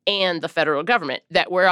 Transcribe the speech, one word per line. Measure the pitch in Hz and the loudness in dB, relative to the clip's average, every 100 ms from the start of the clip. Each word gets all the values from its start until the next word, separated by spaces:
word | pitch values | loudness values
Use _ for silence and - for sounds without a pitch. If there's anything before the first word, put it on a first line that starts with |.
| - | -4
and | 202 185 170 | 0 0 -2
the | 156 | -4
federal | - 151 143 | -2 0 0
government | 170 240 151 127 - | 0 0 -2 -8 -4
that | 170 - | -2 0
were | 180 185 | 2 2